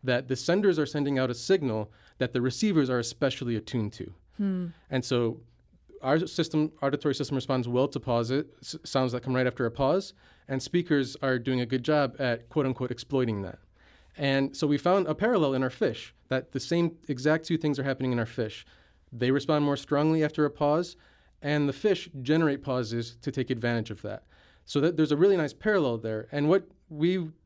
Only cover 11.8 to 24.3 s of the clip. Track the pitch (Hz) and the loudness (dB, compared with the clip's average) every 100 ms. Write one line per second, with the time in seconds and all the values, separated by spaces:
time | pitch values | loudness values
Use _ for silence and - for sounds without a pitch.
11.8 | 120 151 139 - 131 117 - - 135 131 | 2 2 2 0 -2 -2 -2 -2 0 0
12.8 | 127 123 - 139 123 104 98 - _ _ | -4 -6 -2 0 0 -2 -6 -12 _ _
13.8 | - - _ - 139 135 139 - 151 143 | -20 -20 _ -4 0 2 0 0 0 2
14.8 | 170 190 165 151 214 233 147 131 131 - | 2 2 2 0 2 2 2 2 -2 0
15.8 | 185 110 - _ _ 131 131 135 - 170 | -2 -2 -12 _ _ -4 -4 -8 -2 0
16.8 | 170 170 - 131 139 156 160 160 156 143 | 0 -2 -8 -2 2 0 0 -2 0 -2
17.8 | 135 131 131 120 113 - 107 - - - | -2 -2 0 0 -2 -4 -6 -6 -20 -20
18.8 | _ _ _ 120 123 139 - 151 147 139 | _ _ _ -2 2 2 2 0 2 -2
19.8 | - 147 156 160 151 151 147 143 147 151 | 0 2 4 2 2 2 0 2 2 2
20.8 | 175 - _ _ _ _ 143 151 143 139 | -2 -10 _ _ _ _ -2 0 0 0
21.8 | 214 180 - 139 127 156 160 139 143 127 | 0 0 -4 -12 0 2 2 0 -2 -2
22.8 | 113 117 117 - - 135 123 117 120 120 | -2 -4 -6 -8 -8 -6 -4 -2 0 -2
23.8 | 110 104 104 101 _ | -4 -8 -10 -10 _